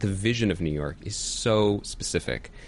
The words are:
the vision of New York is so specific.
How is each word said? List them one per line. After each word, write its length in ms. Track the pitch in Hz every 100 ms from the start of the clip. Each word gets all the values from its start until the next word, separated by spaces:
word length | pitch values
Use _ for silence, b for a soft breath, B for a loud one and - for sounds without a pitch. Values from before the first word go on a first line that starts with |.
the 80 | 104
vision 420 | 95 110 117 107
of 100 | 87
New 120 | 80
York 240 | 73 73 76
is 140 | - -
so 640 | - - 117 107 104 101
specific. 680 | - - - 85 - 60 - B